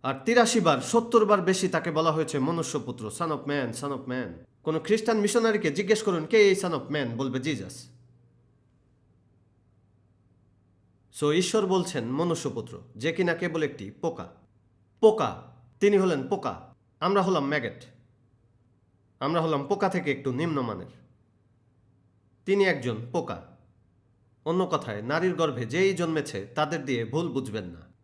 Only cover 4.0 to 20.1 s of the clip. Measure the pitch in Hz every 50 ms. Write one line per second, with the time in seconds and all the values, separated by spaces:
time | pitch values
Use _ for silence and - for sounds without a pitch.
4 | 127 127 127 127 123 95 85 80 - _ _ _ _ 160 160 160 151 - 208 226
5 | 220 - 226 220 202 208 - 240 226 226 214 208 - 160 143 165 202 180 214 208
6 | - 208 185 165 156 151 - 220 208 196 185 190 - 180 165 139 120 - 147 151
7 | 139 120 117 117 135 135 - 131 120 156 151 113 95 90 - - - - - -
8 | _ _ _ _ _ _ _ _ _ _ _ _ _ _ _ _ _ _ _ _
9 | _ _ _ _ _ _ _ _ _ _ _ _ _ _ _ _ _ _ _ _
10 | _ _ _ _ _ _ _ _ _ _ _ _ _ _ _ _ _ _ _ _
11 | _ _ _ - 147 147 151 175 185 185 - 220 202 185 190 185 170 - - 143
12 | 113 117 127 143 165 175 160 - - 123 - 117 107 - - 87 - - - -
13 | 117 165 160 180 185 175 165 170 180 170 160 165 151 139 - - 101 98 - -
14 | - 165 165 - 95 90 - - _ _ _ _ _ _ _ _ _ _ _ _
15 | - 220 214 220 151 113 87 - - - - - - - _ _ - 202 208 196
16 | 190 185 165 139 131 131 202 190 - 127 92 82 - - - _ _ _ _ _
17 | 156 180 202 202 185 180 190 156 139 139 151 147 120 107 - - - - - _
18 | _ _ _ _ _ _ _ _ _ _ _ _ _ _ _ _ _ _ _ _
19 | _ _ _ _ 127 143 165 170 160 165 151 139 139 139 202 196 202 190 185 180
20 | 175 147